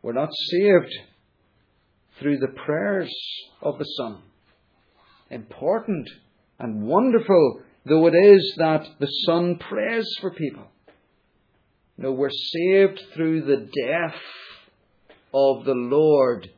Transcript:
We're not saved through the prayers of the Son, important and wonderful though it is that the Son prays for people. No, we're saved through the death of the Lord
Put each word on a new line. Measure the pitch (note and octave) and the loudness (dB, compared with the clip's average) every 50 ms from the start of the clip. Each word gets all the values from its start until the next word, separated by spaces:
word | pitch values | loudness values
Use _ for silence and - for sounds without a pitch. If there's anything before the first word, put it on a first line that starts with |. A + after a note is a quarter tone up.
We're | - A#2 | -8 -6
not | A#2 C3 - D#3 | -4 -4 -4 -6
saved | - - - - F3 F3+ G3+ G#3 F#3+ E3+ - - - - - _ _ _ _ _ _ _ _ _ _ _ _ _ _ _ _ _ _ _ _ _ _ - | -6 -10 -8 -4 -2 0 4 4 4 4 2 0 -14 -18 -18 _ _ _ _ _ _ _ _ _ _ _ _ _ _ _ _ _ _ _ _ _ _ -6
through | C3+ D3 C#3+ C3 | -2 -2 -2 0
the | C3 C3 | -2 -6
prayers | C3+ - - - D3+ E3 G3+ G3+ G3 F#3+ E3 - - - - - - - - _ _ _ | -6 -10 -6 -4 -4 -2 -2 -2 -2 -4 -4 -6 -10 -14 -14 -16 -16 -16 -18 _ _ _
of | - D3+ C#3+ - | -6 -6 -6 -6
the | D3+ | -10
Son, | - - - B2 A2 G2+ F#2+ _ _ _ _ _ _ _ _ _ _ _ _ _ _ _ _ _ _ _ _ _ _ | -10 -8 -10 -10 -10 -12 -16 _ _ _ _ _ _ _ _ _ _ _ _ _ _ _ _ _ _ _ _ _ _
important | - A2+ A2 _ - - C3 D#3 G3+ A3+ A3+ A3+ G3 D#3 A#2 - - _ _ _ _ _ _ _ _ _ | -16 -16 -14 _ -16 -8 -4 -2 -2 -2 -4 -6 -6 -6 -8 -12 -18 _ _ _ _ _ _ _ _ _
and | B2 A#2 A2 G#2+ | -10 -8 -8 -6
wonderful | G#2 A2+ D#3 G3+ B3 C4 A3+ A3+ - - G3 F3 D3+ B2+ - - - _ _ _ _ | -4 0 2 2 2 4 2 0 2 4 4 4 4 4 0 -6 -20 _ _ _ _
though | C3 D3+ D#3+ E3 E3+ | 2 2 4 4 6
it | D#3+ | 6
is | E3+ G3 G#3 G3+ G3 - - - - | 8 10 10 10 8 6 0 -2 -2
that | E3 D#3+ D#3 D#3 D#3 - - _ | 0 0 0 -2 -4 -8 -8 _
the | C#3 C#3+ - - - | -6 -6 -6 -4 -2
Son | F3 E3 E3+ F3 F3 F3 | 0 0 2 0 -2 -2
prays | E3+ - - G3+ G#3+ G#3+ A3 A#3 A#3 A3 - - - | -6 -8 -8 -6 -4 -4 -2 -2 -4 -4 -6 -10 -8
for | G3 F#3 | -8 -10
people. | - - D#3 C3 - - G2+ - _ _ _ - _ _ _ _ _ _ _ _ _ _ _ _ _ _ _ _ _ _ _ _ _ - | -8 -6 -8 -8 -8 -12 -20 -20 _ _ _ -20 _ _ _ _ _ _ _ _ _ _ _ _ _ _ _ _ _ _ _ _ _ -10
No, | B2+ C3+ | -8 -6
we're | C3+ B2+ C#3+ C3+ | -4 -2 -4 -4
saved | - - - - - E3 E3+ F#3 F#3+ G3 G3 F#3+ F#3+ - - - - | -4 -8 -10 -8 -6 -2 0 2 4 4 4 4 0 -6 -20 -16 -6
through | D3+ E3 D#3+ D#3+ D#3+ | -4 -2 0 0 -2
the | C#3 C#3 C#3+ B2 A2 - - C#3 A#2+ | 0 0 -2 -2 -2 -8 -8 -6 -4
death | B2 D#3 E3+ E3+ D#3 - - - - - - - - - - _ _ _ _ _ _ _ _ _ _ - _ _ _ | -2 -2 -2 -4 -6 -8 -12 -18 -18 -20 -20 -20 -20 -20 -20 _ _ _ _ _ _ _ _ _ _ -20 _ _ _
of | - C#3 C#3 C3+ C3 C3+ D3 | 0 2 2 2 2 0 -2
the | C#3 C3 | -4 -4
Lord | B2 B2 B2 C#3 D3+ D#3 D#3 D3+ C#3 C3 B2 A#2+ G2 F2 - _ | -2 -2 0 2 2 4 4 4 4 4 2 0 -4 -8 -18 _